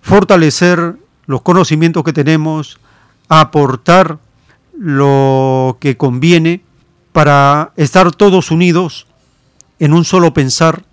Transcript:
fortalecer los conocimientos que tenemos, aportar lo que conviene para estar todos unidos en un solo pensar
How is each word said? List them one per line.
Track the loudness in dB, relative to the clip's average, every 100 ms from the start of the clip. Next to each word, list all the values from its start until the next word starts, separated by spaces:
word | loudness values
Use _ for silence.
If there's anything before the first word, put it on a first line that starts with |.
fortalecer | 2 0 2 2 2 2 0 0 -2 -8 _ _ -8
los | -6
conocimientos | 0 0 2 0 0 -2
que | -4
tenemos, | -2 0 0 -2 -6 -10 -18 _ _ _ _ _
aportar | 0 2 0 -2 -2 0 2 2 -4 _ _ _ _ _ -12
lo | -4 0 2 2 2 0 0 -2 -4 -4
que | -6 -2
conviene | -4 -2 0 2 0 -4 _ _ _ _ _
para | -2 2 2 2 0 -4 -4
estar | -2 2 0
todos | 2 2 2 0
unidos | 0 0 0 -4 -10 -20 _ _ _ _ _ _ _
en | 0
un | 0
solo | 0 0 0
pensar | 0 -4 0 -2 -2 _